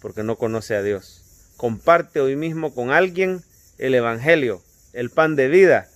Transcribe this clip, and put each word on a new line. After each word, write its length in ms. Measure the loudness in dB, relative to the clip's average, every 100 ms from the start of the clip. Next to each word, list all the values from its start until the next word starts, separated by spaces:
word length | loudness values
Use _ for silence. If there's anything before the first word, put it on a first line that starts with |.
porque 220 | -14 -8
no 140 | -6 -4
conoce 400 | -4 -4 -4 -4
a 60 |
Dios. 680 | -2 -4 -8 -20 _ _ _ _
Comparte 640 | -6 -4 2 2 2 -2
hoy 160 | -2 -2
mismo 360 | -6 -6 -8
con 200 | -6 -2
alguien 500 | 0 0 -2 -4 -4 -12 _ _ _
el 160 | -2 0
evangelio, 640 | 0 -4 2 2 2 -4 _ _ _
el 180 | -10 -6
pan 240 | 0 0
de 140 | 2 2
vida 400 | 6 6 4 0